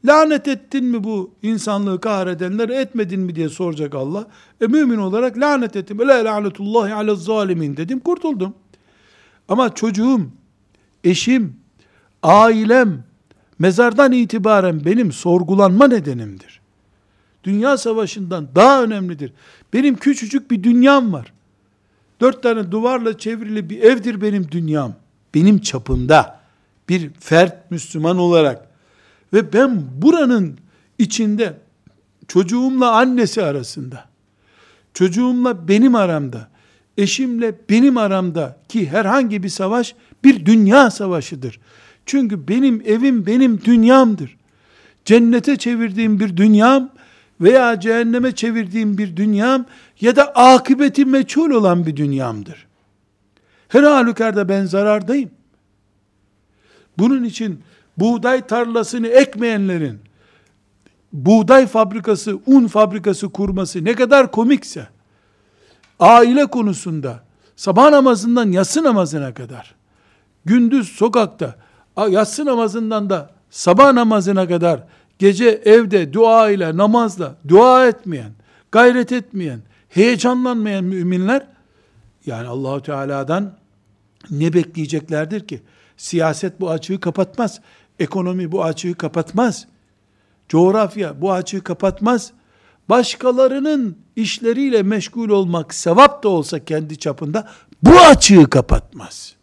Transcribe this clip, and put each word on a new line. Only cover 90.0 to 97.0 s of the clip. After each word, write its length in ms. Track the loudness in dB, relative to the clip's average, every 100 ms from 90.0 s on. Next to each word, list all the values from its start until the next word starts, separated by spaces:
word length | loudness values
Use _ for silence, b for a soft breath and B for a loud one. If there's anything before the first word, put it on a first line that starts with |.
| _ _ _ _ _
Coğrafya 720 | 0 2 2 -2 -6 -10 -6
bu 120 | -4
açığı 300 | -4 -6 -10
kapatmaz. 680 | -10 -4 -4 -2 -2 -2 -4 _ _ _ _ _ -2
Başkalarının 1080 | 0 0 -4 -2 0 0 0 -4 -4 -4 -10 _ -8
işleriyle 680 | -8 -4 -2 -2 0 0
meşgul 460 | 0 -4 -6 -8 0
olmak 440 | 0 0 -4 -6
sevap 500 | -8 0 4 4 2
da 60 | -4
olsa 360 | -2 -4 -10 -6
kendi 340 | -8 -8
çapında 480 | -10